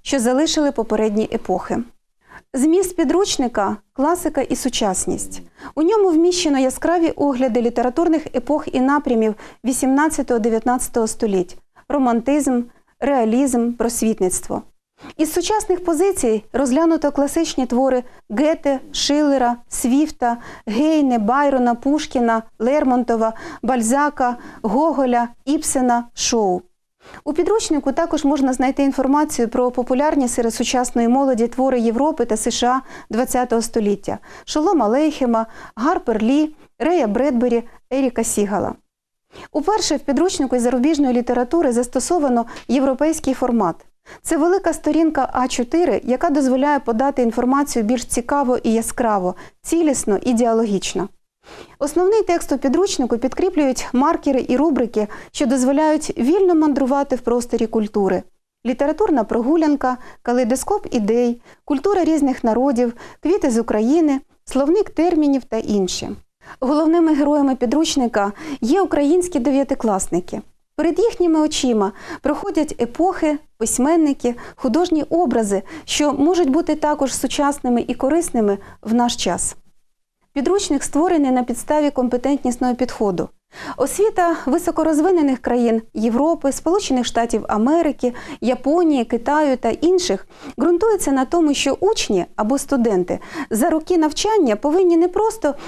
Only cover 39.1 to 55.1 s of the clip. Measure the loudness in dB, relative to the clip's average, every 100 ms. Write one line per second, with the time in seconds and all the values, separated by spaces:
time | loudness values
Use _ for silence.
39.1 | _ _ -20 -10 -4 0 0 0 -2 -2
40.1 | 0 0 0 -2 0 0 2 2 2 2
41.1 | 0 0 -2 0 0 2 0 -2 -4 -2
42.1 | 0 2 0 -2 -8 -2 0 2 2 0
43.1 | 0 -2 -2 0 2 0 -2 -12 _ -20
44.1 | -16 -4 0 2 2 0 -2 0 2 2
45.1 | 0 -2 -2 -2 -2 -2 0 2 0 0
46.1 | 0 2 2 2 2 2 0 0 0 0
47.1 | 0 0 0 0 2 0 0 0 -2 -2
48.1 | -6 -2 0 0 0 0 0 -2 -2 0
49.1 | 0 -2 -6 -12 _ -2 0 2 0 0
50.1 | 0 0 2 2 2 0 -2 -4 -6 -8
51.1 | -10 _ _ -20 -20 -20 -8 -4 0 2
52.1 | 2 2 -2 -2 -2 0 2 0 0 -2
53.1 | -2 -2 -2 0 2 0 0 -2 0 2
54.1 | 0 0 0 0 2 2 2 0 -2 -4